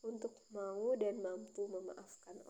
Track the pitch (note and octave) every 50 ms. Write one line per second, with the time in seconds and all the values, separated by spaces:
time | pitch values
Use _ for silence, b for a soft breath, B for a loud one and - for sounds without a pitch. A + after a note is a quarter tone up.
0 | - A3+ A#3 A3 - A3+ - - - _ G#3+ G#3 G3 G3 G3 G3+ G#3+ A#3+ C4 A3+
1 | G#3+ G#3 G3+ A#3 G3 F#3 F#3 F#3 G#3+ - - - G3+ G3+ G3 F#3 F#3 F3+ F3+ -
2 | G3 - - - - F#3 F3+ - - -